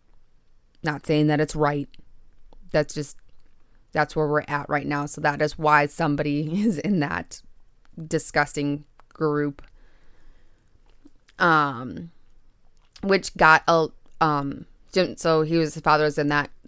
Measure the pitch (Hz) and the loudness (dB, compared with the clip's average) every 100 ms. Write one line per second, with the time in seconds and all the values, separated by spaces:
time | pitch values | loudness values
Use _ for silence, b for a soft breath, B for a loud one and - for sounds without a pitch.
0 | _ - - _ _ - _ _ 156 143 | _ -20 -20 _ _ -20 _ _ -6 -6
1 | - 151 151 147 151 156 147 147 143 - | 0 2 4 2 0 0 0 0 -6 -12
2 | - - - - - - - 156 151 - | -20 -20 -20 -20 -20 -20 -2 0 0 -4
3 | 143 - - - - - - - _ 156 | -10 -12 -20 -20 -20 -20 -20 -20 _ -2
4 | 151 - 151 151 - 147 143 147 143 143 | -2 0 0 0 -2 -4 -4 -4 -2 -4
5 | 147 - 151 143 151 - 151 151 147 - | -4 -2 -2 0 -2 0 4 4 4 0
6 | 165 143 147 143 151 175 220 151 - 196 | -2 0 -2 -2 -2 0 0 0 0 0
7 | 147 160 - - - - - _ - - | 0 -4 -8 -14 -20 -20 -20 _ -20 -16
8 | 156 160 - 156 143 - 143 143 - _ | -4 -4 0 0 0 -2 -4 -4 -8 _
9 | - - 156 147 147 143 - - - - | -20 -4 -2 0 -2 -6 -14 -20 -20 -20
10 | - - - - - - _ _ _ - | -20 -20 -20 -20 -20 -20 _ _ _ -20
11 | - - _ - 180 156 143 120 127 85 | -20 -20 _ 0 4 4 2 -2 -10 -12
12 | 170 - - - - _ - - _ - | -14 -18 -20 -20 -20 _ -20 -20 _ -8
13 | 196 196 - - 160 160 - 165 156 - | 0 0 0 2 6 6 6 2 0 -4
14 | - - 160 147 139 - - - - 185 | -20 -2 0 0 -2 -8 -14 -20 -4 -2
15 | 180 - 165 160 156 165 156 160 156 151 | -2 -2 2 2 2 0 0 -2 2 4
16 | 151 143 147 147 143 - | 4 0 0 0 -2 -8